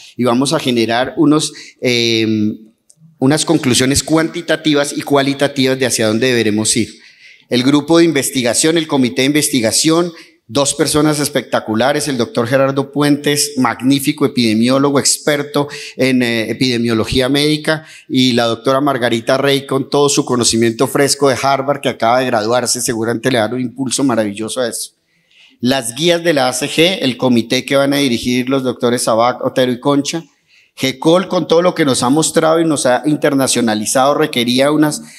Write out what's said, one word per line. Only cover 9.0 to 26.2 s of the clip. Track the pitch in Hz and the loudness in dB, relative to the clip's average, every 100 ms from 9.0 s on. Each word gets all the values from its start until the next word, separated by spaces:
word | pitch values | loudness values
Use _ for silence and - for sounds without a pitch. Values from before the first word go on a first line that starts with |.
| 123 131 | 0 0
de | 131 | 0
investigación, | 147 143 131 110 - 151 160 175 - - _ _ | 2 0 0 0 0 2 2 0 -6 -20 _ _
dos | 120 135 | -2 -2
personas | - 143 151 151 147 | 0 0 2 2 0
espectaculares, | 135 131 - 120 - 110 127 147 147 | -2 -4 -2 -4 -2 0 0 0 -4
el | 127 | -4
doctor | 113 - 113 | -2 -2 0
Gerardo | 135 135 139 135 | 2 2 0 -4
Puentes, | 143 143 143 147 147 143 127 | -2 0 2 0 -2 -2 -2
magnífico | 123 110 123 139 135 156 139 | -2 0 0 0 0 0 -2
epidemiólogo, | 127 113 110 120 135 139 139 | 0 0 2 2 2 2 2
experto | - - - 143 143 143 143 - - - | 0 -2 0 -2 -2 -4 -4 -6 -14 -2
en, | 131 127 | 0 2
eh, | 120 117 107 | 0 0 -2
epidemiología | 113 131 120 117 113 101 127 127 | -2 -2 0 0 0 0 0 0
médica, | 143 151 151 151 156 - - - | 0 0 0 -2 -4 -6 -20 -4
y | 135 127 | 0 2
la | 120 117 | 2 0
doctora | 113 135 135 | -2 0 0
Margarita | 143 131 120 113 117 131 | 0 0 0 -2 0 0
Rey, | 139 143 | 2 0
con | 139 135 - | -2 -4 -2
todo | 143 143 | 0 2
su | 147 | 0
conocimiento | 135 123 113 113 117 113 135 | 0 0 0 2 0 0 -2
fresco | 143 135 - 139 | 0 0 2 0
de | 117 | 2
Harvard, | 139 135 131 139 | 0 0 -2 -4
que | 135 | -4
acaba | 113 113 127 | -2 0 2
de | 127 | 2
graduarse, | 117 107 123 113 127 | 0 0 0 0 -4
seguramente | 117 113 113 117 123 | -4 -4 -2 -2 0
le | 127 | 0
dará | 107 | 0
un | 127 | -2
impulso | 123 127 131 120 | -6 -6 -6 -2
maravilloso | 135 131 104 101 110 131 | 0 0 -2 -4 -8 -4
a | 120 | -4
eso. | - - _ _ _ _ _ - _ | -6 -12 _ _ _ _ _ -20 _
Las | 120 135 120 | -2 -2 -2
guías | 117 170 170 | -2 0 2